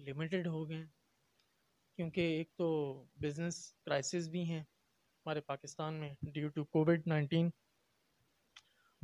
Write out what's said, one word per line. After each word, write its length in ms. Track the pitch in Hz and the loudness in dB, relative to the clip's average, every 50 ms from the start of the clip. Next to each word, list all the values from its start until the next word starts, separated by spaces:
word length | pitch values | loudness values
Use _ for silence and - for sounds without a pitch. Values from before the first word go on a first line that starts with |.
limited 460 | 143 139 135 147 160 160 185 185 170 | -8 -8 -6 -4 -4 -2 -2 -2 0
हो 180 | 175 160 156 160 | -2 -2 -4 -4
गए 100 | 151 160 | -4 -6
हैं, 160 | 160 160 156 - _ _ _ _ _ _ _ _ _ _ _ _ _ _ _ _ _ _ _ _ - | -8 -10 -12 -18 _ _ _ _ _ _ _ _ _ _ _ _ _ _ _ _ _ _ _ _ -6
क्योंकि 240 | 170 165 - 185 170 165 160 156 | -6 -2 0 2 2 2 2 0
एक 100 | 165 - _ - | -2 -4 _ 0
तो 100 | 175 165 160 151 147 139 135 135 127 - _ 139 | 2 2 2 2 0 -2 -4 -8 -12 -18 _ -6
business 420 | 147 147 147 151 165 175 165 - - - - _ _ | -4 -4 -2 -2 -4 -4 -4 -6 -10 -16 -20 _ _
crisis 440 | - 147 139 135 - - 175 170 160 | 0 0 0 0 0 -2 -2 -2 -2
भी 160 | 160 180 175 | -2 -2 -2
हैं 160 | 165 165 160 | -2 -2 -4
हमारे 800 | 151 - _ _ _ _ _ _ _ _ _ _ _ 156 156 151 - | -6 -10 _ _ _ _ _ _ _ _ _ _ _ -4 -2 -2 -2
पाकिस्तान 480 | - 139 139 - 147 - - 156 156 156 | -4 -6 -6 -8 -10 -6 -4 -4 -4 -4
में 200 | 156 151 147 143 - - 151 | -4 -6 -8 -8 -8 -8 -6
due 180 | 143 151 147 151 | -4 -2 -4 -2
to 160 | - 156 151 - - | -2 -4 -2 2 4
covid 300 | 156 156 160 170 165 156 | 4 6 6 6 6 4
nineteen, 460 | 170 156 151 147 139 - 165 170 170 - - _ _ _ _ _ _ _ _ _ _ _ _ _ _ _ _ _ _ _ - - _ _ _ _ _ _ _ | 2 2 2 2 4 4 4 4 4 2 -2 _ _ _ _ _ _ _ _ _ _ _ _ _ _ _ _ _ _ _ -20 -20 _ _ _ _ _ _ _